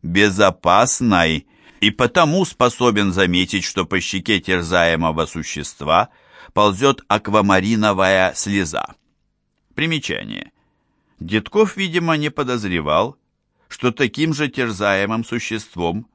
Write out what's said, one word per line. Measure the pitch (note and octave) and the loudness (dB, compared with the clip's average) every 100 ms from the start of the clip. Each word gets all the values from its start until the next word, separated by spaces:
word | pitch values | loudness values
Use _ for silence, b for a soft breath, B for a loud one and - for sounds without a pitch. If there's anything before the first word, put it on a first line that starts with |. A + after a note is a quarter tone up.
безопасной, | D#2 F2+ G#2 F#2+ G2+ - F2 F#2+ B2 - A#2+ F#2 E2 D#2+ _ b b b | -2 2 2 4 2 2 2 4 4 0 2 2 2 0 _ b b b
и | G#2 | -2
потому | - B2 F3+ D#3+ F3+ | 2 0 2 2 2
способен | F3+ - B2 - B2 G#2 G2+ | -2 2 0 4 2 4 0
заметить, | F2+ F2+ F2+ F2+ G2+ | 2 2 2 0 -4
что | - G2 | -4 -6
по | E2 F#2+ | -2 -2
щеке | - G2 F2+ G2+ | -2 -6 -2 -2
терзаемого | F2+ F#2 E2 F2 E2+ D#2+ E2 D#2 D#2 | 0 -2 0 2 2 2 0 -2 -4
существа | E2 D2+ D2+ C#2+ - C#2+ E2 A2 B B B B | -6 -10 -10 -10 -8 0 2 0 B B B B
ползет | - G#2 F#2+ C3+ C3 _ | 0 0 2 0 0 _
аквамариновая | G#2 - G#2+ G2+ F#2+ G2 A2+ G#2+ F#2+ F#2+ F#2+ F#2 | -4 2 2 4 2 2 0 0 2 2 2 2
слеза. | - G2 G2+ E2 D2+ - - _ _ _ _ _ _ _ | -2 -4 -2 -2 -6 -10 -16 _ _ _ _ _ _ _
Примечание. | - D#3+ D#3 - C#2+ G1+ G1+ - _ _ _ _ _ _ _ | -6 -4 -4 -6 -10 -10 -14 -16 _ _ _ _ _ _ _
Дедков, | E2+ G#2+ - G#3 G#3+ - | -4 -4 -2 0 0 0
видимо, | F#3+ E3+ E3+ D#3 | -4 -2 -2 -2
не | D3 | -2
подозревал, | - B2+ B2 G#2 F2 D2 D#2 A2+ C#3 _ _ _ _ _ | -4 -4 -4 -2 -2 0 0 0 -6 _ _ _ _ _
что | - B2 | -4 -4
таким | A#2 C3 - D#3 | -2 -4 -2 -2
же | C#3+ C#3 | -2 -4
терзаемым | - A#2+ F#2+ G2+ G2 G2+ A2+ | -4 -6 -2 0 0 0 -4
существом | A2+ A#2 - A2 - F2 E2+ F#2+ A2+ | -4 -6 -6 -8 -8 -4 -4 -4 -10